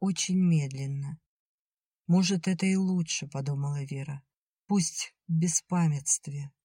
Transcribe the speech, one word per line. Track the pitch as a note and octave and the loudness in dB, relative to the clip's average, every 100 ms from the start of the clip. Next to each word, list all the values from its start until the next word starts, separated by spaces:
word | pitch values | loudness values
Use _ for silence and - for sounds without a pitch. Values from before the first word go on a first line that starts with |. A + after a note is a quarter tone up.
очень | G3 F3 - F#3 | -4 -2 0 2
медленно. | F3+ D#3+ C3+ C3+ C#3 C#3 C#3 D#3 _ _ _ _ _ _ _ _ - | 4 4 0 -4 -6 -6 -6 -10 _ _ _ _ _ _ _ _ 2
«Может, | F3+ F3+ F#3 F#3+ | 4 4 2 0
это | F3 F#3+ | 0 2
и | F#3+ | 2
лучше», | F#3 F#3 E3 - C#3+ | 2 0 0 -4 -6
подумала | C3+ C3+ C#3 C#3+ C#3+ | -6 -2 -2 -2 -4
Вера. | C3+ C3+ C3+ C#3 _ _ _ _ - | -4 -6 -8 -10 _ _ _ _ 0
«Пусть | G3+ E3 - - _ - | 2 0 -4 -12 _ -2
в | |
беспамятстве». | D#3+ F3 - - F3+ D#3+ C#3+ - - D3 C#3+ C#3+ _ | 0 2 0 0 0 2 0 -2 -4 -4 -8 -10 _